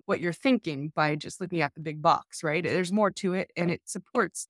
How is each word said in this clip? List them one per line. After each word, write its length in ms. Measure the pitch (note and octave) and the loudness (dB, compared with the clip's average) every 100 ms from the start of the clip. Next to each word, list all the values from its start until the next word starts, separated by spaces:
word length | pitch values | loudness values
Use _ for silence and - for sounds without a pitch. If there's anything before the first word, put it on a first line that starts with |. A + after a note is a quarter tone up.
| - | -2
what 140 | G3 | -2
you're 120 | E3+ | -2
thinking 580 | D#3+ C4+ B3 - C#3+ D3+ | 0 2 2 2 -4 -4
by 220 | D#3+ D3+ D3+ | 0 0 0
just 240 | - - | -6 -8
looking 200 | F3+ F3 | -4 0
at 140 | C#3+ | -2
the 60 | - | -2
big 200 | D#3+ D3+ | -10 0
box," 400 | D3+ D3+ - - | 4 4 2 -6
right? 200 | D#3+ D#3 | -2 0
There's 280 | D#3+ D3+ F3+ | 0 0 2
more 180 | G3+ G#3 | 2 2
to 220 | - F#3+ | 2 -2
it, 160 | F3+ - - | -2 -2 -2
and 140 | F3 | -2
it 120 | E3 | -2
supports 600 | - G3+ - B3 F3+ - - | -6 -12 -4 -2 0 -2 2